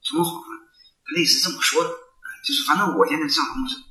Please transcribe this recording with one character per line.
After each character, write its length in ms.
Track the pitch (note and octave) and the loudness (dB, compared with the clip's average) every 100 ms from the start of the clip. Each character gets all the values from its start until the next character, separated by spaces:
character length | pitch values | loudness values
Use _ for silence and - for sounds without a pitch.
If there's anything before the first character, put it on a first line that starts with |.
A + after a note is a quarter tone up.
什 120 | - | -4
么 100 | D3+ E3+ | 0 -2
好 180 | - | -2
处 80 | - | -14
呢？ 60 | - _ _ _ _ - | -18 _ _ _ _ -8
他 100 | E3+ | -2
类 80 | |
似 160 | D#3 - | 2 4
这 100 | F#3 | 2
么 120 | D3 | 0
说 220 | - A#4 | 2 2
的， 60 | - | 0
嗯， 380 | - - _ - - | -4 -14 _ -20 -10
就 100 | - | -4
是 100 | C#4+ - | -2 2
反 120 | A#3 | 2
正 200 | - - | 2 2
我 100 | - | 2
现 100 | D#3+ | 2
在 60 | D3+ | 0
是 80 | |
上 120 | - C#3+ | 0 -2
市 60 | |
公 140 | C3 C3 | -2 -6
司 100 | - - | -8 -14